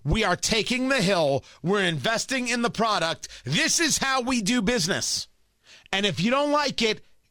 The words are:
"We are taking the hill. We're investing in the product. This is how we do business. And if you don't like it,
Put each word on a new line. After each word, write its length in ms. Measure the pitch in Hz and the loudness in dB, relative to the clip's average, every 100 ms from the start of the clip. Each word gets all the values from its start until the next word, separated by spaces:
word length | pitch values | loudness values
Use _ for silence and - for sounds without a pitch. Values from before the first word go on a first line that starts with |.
"We 180 | 143 190 | -2 0
are 140 | 208 180 | 2 0
taking 540 | - 226 196 247 262 | 0 0 0 -2 0
the 100 | 269 | 2
hill. 420 | 185 190 151 139 - - | 2 2 2 0 -4 -8
We're 200 | 156 208 | -2 0
investing 640 | 185 160 160 226 - 262 247 | 0 0 -2 -2 -2 -4 -2
in 120 | 240 | -2
the 100 | 196 | -2
product. 560 | - 226 202 165 165 - - | 0 0 0 0 -4 -10 -14
This 360 | - 165 311 - | -4 0 2 2
is 180 | 320 180 | 0 0
how 220 | 269 269 | 0 0
we 220 | 247 254 | 0 -2
do 180 | 190 247 | 0 0
business. 680 | 202 247 160 147 110 - - _ _ _ - - - | 2 0 0 -2 -2 -4 -8 _ _ _ -20 -20 -6
And 140 | 190 | -2
if 160 | 202 156 | 0 0
you 100 | 196 | 0
don't 220 | 262 294 | 2 2
like 300 | 294 285 - | 2 0 0
it, 240 | 220 208 - - _ | -2 -2 -8 -20 _